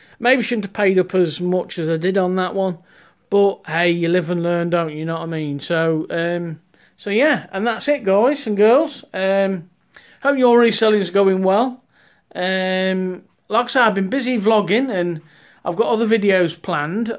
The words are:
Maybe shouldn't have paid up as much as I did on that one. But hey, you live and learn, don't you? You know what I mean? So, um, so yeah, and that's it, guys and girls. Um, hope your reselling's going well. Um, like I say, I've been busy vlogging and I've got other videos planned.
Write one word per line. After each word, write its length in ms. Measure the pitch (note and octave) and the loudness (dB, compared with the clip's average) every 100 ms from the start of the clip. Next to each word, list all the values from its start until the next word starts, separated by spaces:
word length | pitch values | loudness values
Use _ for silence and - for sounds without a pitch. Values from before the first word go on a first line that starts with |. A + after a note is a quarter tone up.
| _ - | _ -6
Maybe 240 | A#3 C4+ | 0 0
shouldn't 240 | - A#3 G3 | 0 -4 -4
have 80 | |
paid 240 | - G3+ F#3+ | 0 2 2
up 160 | F3+ | 2
as 260 | F#3 E3+ D3 | 0 0 -2
much 380 | F3+ F#3 F3+ - | -2 -2 -4 -4
as 100 | D#3+ | -2
I 80 | E3 | -2
did 220 | F3 F#3+ | 0 0
on 180 | F3+ F#3 | 0 0
that 180 | F#3 | -2
one. 220 | G3 F#3+ E3 _ _ _ _ - | -2 -4 -4 _ _ _ _ -2
But 300 | G3+ G3+ - - | 2 2 0 -6
hey, 260 | D#3+ F3 | -2 0
you 160 | F3 E3+ | 0 0
live 200 | F3+ E3 | 0 0
and 140 | F3 | -2
learn, 260 | E3+ F3 E3+ | -2 -2 0
don't 220 | E3+ E3 | -2 -2
you? 80 | D3+ | -6
You 60 | D#3+ | -6
know 80 | |
what 80 | E3 | -6
I 40 | E3 | -6
mean? 320 | D#3+ D3+ C#3+ | -6 -6 -6
So, 460 | - E3 E3 D#3+ D#3 | -4 -2 0 0 -2
um, 500 | E3+ E3+ F3 E3+ D#3 _ _ _ _ | -4 -4 -4 -6 -10 _ _ _ _
so 120 | - | -4
yeah, 360 | G3+ D4 A3+ - | 0 0 0 -4
and 140 | F#3+ A3+ | -6 -4
that's 220 | A3 - | -4 -2
it, 160 | D4 | -2
guys 420 | G#3 G3 A#3+ C#4+ - | 2 2 2 0 -2
and 100 | G3+ | 2
girls. 480 | G#3+ B3+ E4 - - | 6 6 2 -4 -12
Um, 580 | F#3 F#3+ G3 G3 F#3+ D#3+ _ _ - - - | -4 0 2 0 -2 -8 _ _ -20 -20 -6
hope 160 | C#4 C#4 | -2 2
your 200 | B3 A#3 | 6 6
reselling's 520 | A#3 - A3 G#3+ F3 | 4 4 2 2 2
going 320 | F#3+ G3 F#3+ | 2 2 2
well. 420 | F#3 G3 C4 B3 _ _ _ _ _ | 2 2 0 -4 _ _ _ _ _
Um, 880 | - F#3 F#3+ F#3 F#3 F#3 F#3+ F#3 F3+ - _ - | -6 -4 -2 -2 -2 0 -2 -4 -6 -14 _ -4
like 180 | G#3+ B3 | -2 0
I 20 | |
say, 120 | C4+ | 2
I've 140 | A3+ | 2
been 160 | G3 F#3+ | 2 -2
busy 280 | C4 B3 B3 | -2 -2 0
vlogging 520 | G3 G#3+ F3+ G#3+ C4+ | 2 2 2 0 0
and 300 | G3 F3 E3 - _ _ _ | -2 -2 -4 -10 _ _ _
I've 120 | - F3 | -6 -2
got 120 | A#3 | 0
other 180 | A3 A3 | 0 2
videos 540 | A3 G3+ F#3+ E3+ - | 2 2 2 2 -2
planned. 560 | - D#3+ D3+ F#3+ A#3 | -6 -4 -2 -4 -4